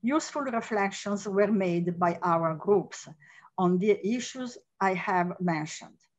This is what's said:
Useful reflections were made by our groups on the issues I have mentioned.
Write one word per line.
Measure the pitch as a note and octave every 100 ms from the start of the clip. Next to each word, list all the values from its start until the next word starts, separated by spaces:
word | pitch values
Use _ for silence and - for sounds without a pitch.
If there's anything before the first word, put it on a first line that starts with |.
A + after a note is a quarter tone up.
Useful | A3+ D4+ - D4
reflections | C#4 A#3 - G#3+ G3 G3 G#3 G3+ G#3
were | F#3+ G#3
made | G#3 F#3+ F3 F3 F3
by | F3 F3
our | F3+ E3 E3 D#3
groups | F#3 G3+ D3+ - - - - - - -
on | F3+ F3+
the | G#3 G3+ G3
issues | B3 - C4 B3 - _ _
I | F#3+
have | F#3 F3 F#3 F3 F3
mentioned. | F3 D#3+ D#3 - - - _